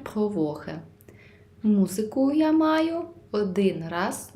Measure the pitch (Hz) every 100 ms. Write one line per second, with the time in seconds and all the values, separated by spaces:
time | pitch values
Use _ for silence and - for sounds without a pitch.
0 | - 214 208 190 151 147 - 156 - -
1 | - - - - - - 214 202 190 -
2 | 214 269 269 302 311 320 311 320 320 330
3 | 339 - - 208 202 185 190 165 165 170
4 | 208 269 -